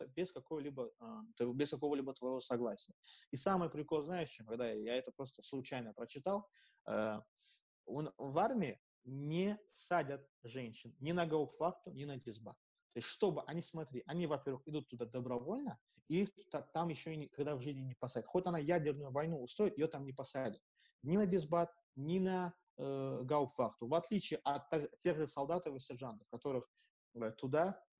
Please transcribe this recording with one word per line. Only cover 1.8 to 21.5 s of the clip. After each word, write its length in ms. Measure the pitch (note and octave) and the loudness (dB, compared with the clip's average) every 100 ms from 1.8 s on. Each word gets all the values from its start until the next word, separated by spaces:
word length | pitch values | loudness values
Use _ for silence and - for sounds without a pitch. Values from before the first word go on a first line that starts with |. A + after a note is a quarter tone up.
| D3 C#3+ C3+ | 2 2 0
твоего 280 | B2+ B2+ C3 | -2 -2 -2
согласия. 520 | - A#2+ A#2+ G#2 - - - - - | 0 0 0 -2 -10 -18 -20 -20 -6
И 60 | C3 | 0
самый 340 | G3 F#3+ E3+ | 4 4 2
прикол, 320 | D3 D3 D#3 | -2 0 0
знаешь, 260 | D3 F3+ D#3 | 2 -2 -2
в 40 | |
чем? 140 | - A2+ | -6 -6
Когда 220 | A#2 A#2 | -2 0
я, 40 | |
я 220 | G#2+ G#2+ B2 | 0 0 0
это 160 | B2+ | -2
просто 300 | - C3 - | -8 -10 -8
случайно 520 | - C3+ B2+ C3 A2+ | -6 -6 -2 -4 -4
прочитал, 520 | G#2+ A#2 C#3+ F#3 G3+ G3+ _ - _ G#2+ | -8 -8 -4 0 0 -2 _ -20 _ -2
э, 320 | G#2+ G#2+ G#2+ - _ - - _ _ - | 0 2 -2 -8 _ -20 -20 _ _ -6
он, 260 | C3 D#3 - | -4 -4 -4
в 200 | C#3 D3 | 0 2
армии 420 | A3 B3 D3 - _ _ | 4 4 0 -2 _ _
не 540 | B2+ C3+ D3 E3 G3 G#3 - | -10 -6 0 2 2 0 -8
садят 560 | - - F3 C#3 C3+ - _ | -8 0 2 2 -4 -10 _
женщин 500 | A#2 B2 A#2+ A2 A#2 - | -10 -6 -8 -10 -16 -6
ни 120 | C#3 | 0
на 140 | F3 E3 | 2 4
гауптвахту, 680 | D#3 C#3+ - E3 E3 - | 2 2 0 0 0 -10
ни 120 | C3 C#3+ | -8 -6
на 100 | C3 | -6
дисбат. 380 | - G#2+ G#2+ - _ _ _ | -8 -10 -12 -16 _ _ _
То 60 | A#2+ | -6
есть, 100 | - | -4
чтобы 340 | - G3+ D3+ - | 2 2 2 -2
они, 160 | E3 | -4
смотри, 400 | D#3+ E3 D#3 B2+ - | -4 -6 -6 -8 -4
они, 200 | E3 E3 | -2 0
во-первых, 360 | C#3+ C#3 B2+ - | 0 -2 -6 -4
идут 220 | D3+ - | -6 -4
туда 180 | A#2+ A#2 | -6 -4
добровольно, 720 | B2+ B2 B2 C3+ A#3+ C#4+ - _ _ - | -4 -2 -2 -2 -4 -4 -8 _ _ -2
и 140 | E3 | 2
их 80 | G3+ - - | 2 -2 -8
та-, 120 | D3 | -8
там 260 | C3+ D#3+ E3+ | -4 0 0
еще 220 | D3+ E3 | 0 -4
и 40 | D#3 | -6
никогда 380 | C#3+ - D3 C#3 | -6 -2 -2 0
в 60 | |
жизни 200 | C3 C3+ | -2 -4
не 120 | C3 | -6
посадят. 320 | B2 B2+ - - | -4 -4 -4 0
Хоть 180 | F3+ F3+ | 0 2
она 120 | E3+ | 0
ядерную 540 | D3 F3 D3+ C#3+ C#3 | 4 4 4 0 0
войну 300 | C3+ D#3+ D#3 | 0 0 0
устроит, 360 | B2 - G#3 G#2+ | -4 2 2 4
ее 100 | D#3 | 0
там 160 | C#3+ | 0
не 80 | C#3 | -8
посадят. 480 | C3+ C3 C3+ B2+ G2+ _ _ - _ | -8 -4 -2 -2 -4 _ _ -20 _
Ни 140 | C3 F#3+ | 4 6
на 100 | G3+ | 6
дисбат, 440 | F#3 D3+ | 4 4